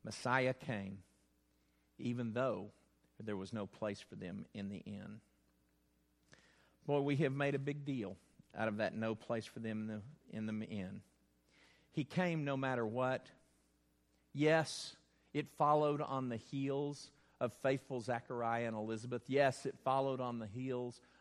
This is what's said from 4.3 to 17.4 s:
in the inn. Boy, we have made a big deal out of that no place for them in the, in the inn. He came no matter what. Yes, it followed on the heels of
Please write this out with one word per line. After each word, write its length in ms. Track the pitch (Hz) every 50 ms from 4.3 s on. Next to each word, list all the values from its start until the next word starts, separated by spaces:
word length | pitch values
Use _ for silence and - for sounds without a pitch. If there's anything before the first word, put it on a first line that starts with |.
| 95 98 - - -
in 160 | 104 101 98
the 100 | 101 -
inn. 400 | - - 101 98 98 - 107 110 _ _ _ _ _ _ _ _ _ _ _ _ _ _ _ _ _ _ _ _ _ _ - - - - _ _ _ _ _ _ _
Boy, 120 | - 143 143
we 160 | 139 143 143
have 160 | 135 156 135 135
made 220 | 139 143 143 139
a 40 | 139
big 240 | 139 143 143 147 139
deal 320 | 143 135 127 101 92 95 - _ _ _ - - _ -
out 120 | - 110
of 100 | 110 104
that 180 | 104 110 95 -
no 200 | 110 113 113 110
place 320 | 104 - - 120 113 110
for 120 | - - 117
them 220 | 113 113 107 110
in 60 | 107 110 107 104 104 131 151 - _ - - 110 110
the, 20 | 110
in 80 | 107 107
the 60 | 107
inn. 340 | - 107 101 92 92 98 107 - _ _ _ _ _ _ _ _ _ _ - - - - _ _ _
He 120 | - 165 147
came 420 | - - 180 185 175 165 156 147
no 100 | 143 139
matter 300 | 135 135 131 131 120 117
what. 400 | 107 113 123 127 127 127 127 - - - - _ _ _ _ _ _ _ _ _ _ _ _ _ _ _ _ _ _ -
Yes, 640 | 139 147 151 160 160 151 - - - - - - - _ _ _ _ _ _ -
it 160 | 147 147 - -
followed 420 | - 151 147 151 151 151 147 147 143
on 300 | 123 - 135 135 131 123
the 80 | 117
heels 720 | 110 - - - 139 135 139 139 139 147 143 143 - - - _ _ _ _ _
of 140 | _